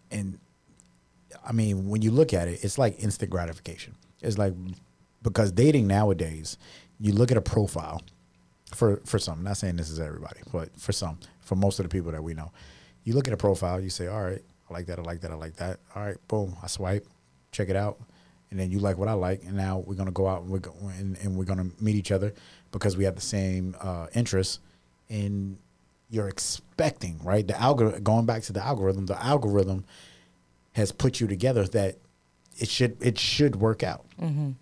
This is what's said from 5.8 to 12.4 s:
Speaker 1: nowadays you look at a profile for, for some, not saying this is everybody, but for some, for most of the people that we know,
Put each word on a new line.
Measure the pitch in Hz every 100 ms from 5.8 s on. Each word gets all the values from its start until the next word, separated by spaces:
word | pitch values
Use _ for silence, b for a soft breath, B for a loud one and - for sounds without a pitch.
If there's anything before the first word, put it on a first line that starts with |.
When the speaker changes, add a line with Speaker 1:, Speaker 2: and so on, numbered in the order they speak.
| 101
Speaker 1:
nowadays | 98 107 87 82 80 78 - B B B _
you | 107
look | 101 120
at | 117
a |
profile | - - 104 82 78 82 - - _ _ _ _ -
for, | - 113 101
for | - 104
some, | - 80
not | 95 98
saying | 95 85
this | 78
is | 78
everybody, | 76 78 76 - -
but | 85 80 -
for | -
some, | 98 87 78 B B
for | -
most | 95 98 95
of |
the | 87
people | 95 82
that | 78
we | 80
know, | 80